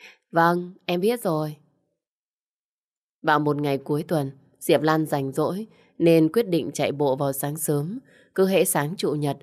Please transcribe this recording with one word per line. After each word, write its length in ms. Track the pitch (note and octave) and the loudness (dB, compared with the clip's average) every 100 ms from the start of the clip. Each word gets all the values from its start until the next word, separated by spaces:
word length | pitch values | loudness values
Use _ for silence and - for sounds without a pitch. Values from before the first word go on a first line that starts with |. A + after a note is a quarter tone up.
| - _ _ | -20 _ _
"Vâng, 420 | E3 E3 F3 F3 F#3 - | 2 2 2 -4 -12 -6
em 140 | F3+ | -2
biết 240 | G3 A#3+ | 0 -2
rồi." 320 | G3+ D#3 D3+ D3+ _ _ _ _ _ _ _ _ _ _ _ _ _ _ _ _ | -2 -2 -4 -10 _ _ _ _ _ _ _ _ _ _ _ _ _ _ _ _
Vào 180 | - D3+ | 0 2
một 180 | D3 C#3+ | 2 0
ngày 200 | D3 C#3 | 0 -2
cuối 260 | C3+ D3+ | -2 -4
tuần, 280 | D#3+ E3 C3+ C3+ _ _ | 0 -2 -2 -8 _ _
Diệp 220 | - D#3 | 2 2
Lan 240 | D3+ D#3+ D#3 | 4 2 0
rảnh 260 | D3 C3+ | -2 -4
rỗi 360 | C3+ D3 F3+ A3 _ _ _ | -2 -2 -4 -10 _ _ _
nên 340 | E3+ E3 D#3 | 4 6 4
quyết 160 | D#3+ G#3 | 2 0
định 220 | E3+ B2+ | -2 -2
chạy 180 | C#3 C3+ | -4 -4
bộ 240 | C#3 D3 C3+ | 0 0 0
vào 180 | C#3+ | -2
sáng 240 | C#3 C#3+ D3+ | -4 -6 -6
sớm. 420 | - D3 D3+ A#3+ - _ _ - | -2 -2 -2 -8 -14 _ _ -2
Cứ 120 | F#3+ | 2
hễ 180 | F#3+ F3+ | 2 2
sáng 280 | E3 D3 G3 | 0 -4 -4
chủ 140 | F3+ | -4
nhật 260 | D3+ D3 C#3 | -2 -4 -6